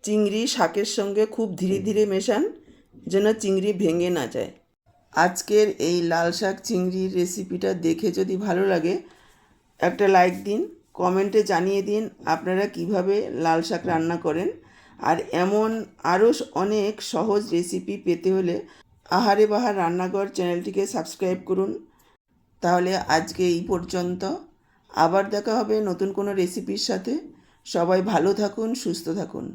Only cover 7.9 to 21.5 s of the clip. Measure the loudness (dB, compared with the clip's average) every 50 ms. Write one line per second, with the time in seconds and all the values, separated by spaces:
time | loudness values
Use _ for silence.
7.9 | 0 0 0 -2 0 0 -2 -2 -2 -4 -2 -2 0 2 2 2 2 2 2 0
8.9 | -2 -2 -6 -10 -20 _ _ _ _ _ _ _ _ _ _ _ _ _ -2 -2
9.9 | 2 2 4 6 6 6 6 6 2 -2 -4 -4 -2 -2 -4 -4 -8 -18 _ _
10.9 | _ -2 -2 0 2 2 0 2 2 2 2 4 2 2 2 2 0 0 -2 0
11.9 | -2 -2 -2 -4 -10 _ -2 -2 -2 -2 0 -2 0 0 0 -2 -2 -6 -4 -2
12.9 | 0 0 0 0 0 0 -2 -4 -4 -2 0 2 2 2 0 -2 -4 -4 -2 -2
13.9 | -2 0 0 0 -2 -2 -2 -2 -2 0 -2 -4 -6 -8 -16 -20 _ -20 -20 -20
14.9 | -16 -6 0 0 0 0 -2 -4 0 0 2 2 2 2 2 2 0 -4 -6 -10
15.9 | -14 _ -2 0 2 6 6 4 4 2 -2 -6 -4 -2 -2 0 0 0 0 -2
16.9 | -2 -6 -10 -6 -4 -2 0 2 0 0 0 0 -2 -2 -2 -2 -4 -6 -6 -6
17.9 | -8 -6 -2 -2 -2 0 0 0 2 2 2 0 -2 -4 -6 -10 -16 -20 -20 _
18.9 | _ _ _ -2 0 2 4 4 6 6 6 4 4 2 2 0 0 0 0 0
19.9 | 0 0 -2 -2 -2 -2 -4 -2 -2 -4 -2 -2 -2 -2 -4 -4 -2 -2 -2 -2
20.9 | -2 -6 -6 -6 -6 -4 -2 -2 -2 -2 -2 -4